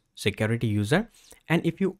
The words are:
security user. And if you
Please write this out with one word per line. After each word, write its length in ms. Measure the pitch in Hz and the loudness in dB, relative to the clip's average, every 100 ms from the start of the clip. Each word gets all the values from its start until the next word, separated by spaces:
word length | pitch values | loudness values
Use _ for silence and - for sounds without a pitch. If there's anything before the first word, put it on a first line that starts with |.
| _ - | _ -6
security 500 | - - 110 117 117 | -4 0 0 0 0
user. 440 | 104 104 165 226 _ - - - | 0 2 0 0 _ -20 -14 -2
And 140 | 165 165 | 0 0
if 160 | - | -2
you 160 | 190 - | -4 0